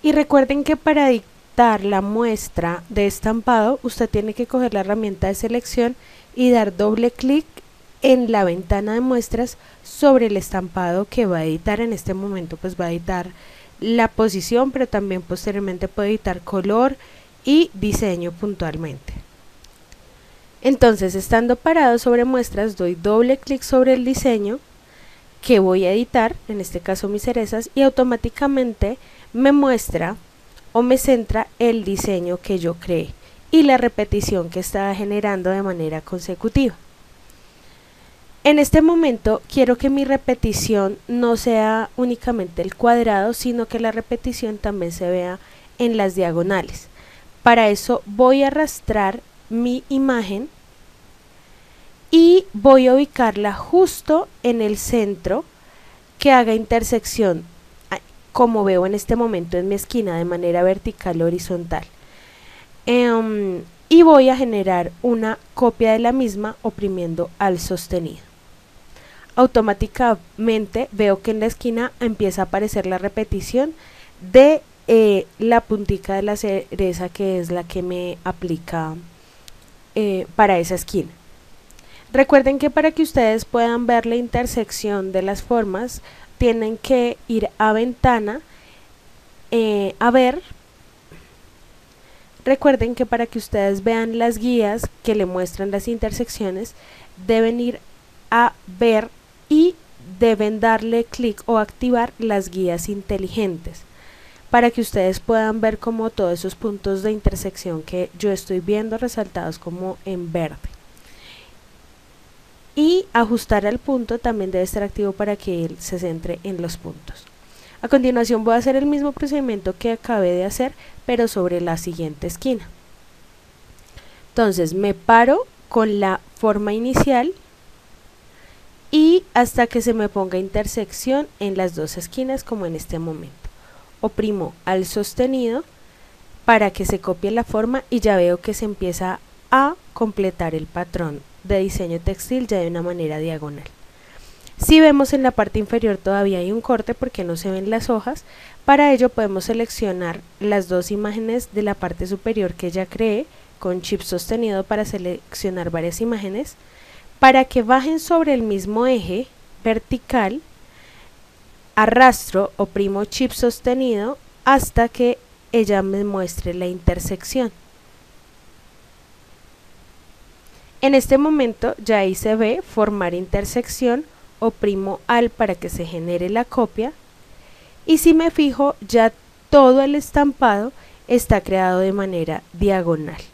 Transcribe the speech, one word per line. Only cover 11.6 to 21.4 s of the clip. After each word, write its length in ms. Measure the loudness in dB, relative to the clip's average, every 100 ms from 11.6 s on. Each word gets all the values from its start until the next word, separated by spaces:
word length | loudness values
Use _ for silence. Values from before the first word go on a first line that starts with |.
| -4 -2
En 140 | -4
este 180 | -4 -6
momento 460 | -8 -6 -8 -10 -10
pues 200 | -10 -6
va 80 | -6
a 40 |
editar 380 | -6 -6 -6 -8 -16 -20 -20 -20 -10
la 280 | -2 0 0
posición, 600 | 0 0 -2 -2 0 0
pero 160 | -2 -2
también 360 | -4 -4 -8
posteriormente 680 | -8 -8 -6 -6 -6 -6 -8
puede 220 | -4 -2
editar 320 | -2 -4 -8
color 540 | -6 -4 0 2 0 -2 -16 -20 -20 -10 2
y 240 | 4 2
diseño 580 | -2 -2 0 0 -2 -6
puntualmente. 840 | -6 -8 -6 -6 -6 -10 -10 -14 -16 -16 _ -20 -20 -20 _ _ -20 -20 -20 -20 -20 -20 _
Entonces, 500 | -2 4 4 4 -2
estando 420 | -4 0 0